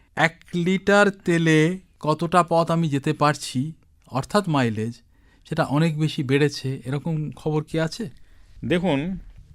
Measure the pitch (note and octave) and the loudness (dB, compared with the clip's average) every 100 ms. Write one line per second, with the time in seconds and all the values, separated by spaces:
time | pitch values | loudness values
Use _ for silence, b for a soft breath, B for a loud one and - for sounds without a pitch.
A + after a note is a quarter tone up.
0 | b - D#3+ - - F3+ E3+ F#3+ F#3+ G3+ | b -2 -2 -2 -8 -2 0 0 4 4
1 | G#3 G3 - E3+ E3 D#3 D#3 F#3 - - | 4 0 0 2 4 4 4 0 -10 -8
2 | D3 D3+ E3+ F3+ E3 E3 E3 E3 E3 C#3 | -4 -2 2 2 2 2 2 2 0 0
3 | D#3 D3 D3 C#3+ - B2 D3 - _ _ | -2 0 0 0 -4 -4 -6 -8 _ _
4 | - A#2+ - G#3 F#3+ D3 A#2+ G#2+ A2 A#2+ | -8 -8 -2 -2 0 0 0 -2 -6 -8
5 | _ _ _ _ - D#3+ D#3 C#3 E3 D3+ | _ _ _ _ -8 -4 0 2 0 0
6 | D#3 - B2+ C#3 D3 - C3 C3+ B2+ C#3+ | -2 -2 0 2 2 -2 -8 -8 -8 -6
7 | D3+ D#3 D3+ - D#3+ D3+ D3+ D#3+ D#3+ - | -4 -4 -6 -6 -4 -4 -2 -4 -4 -4
8 | G3 - - - - - A#2 F3 F3+ C#3 | -10 -12 -20 -20 -20 -10 -2 0 2 0
9 | E3 F#3 - - - | -2 -6 -12 -20 -14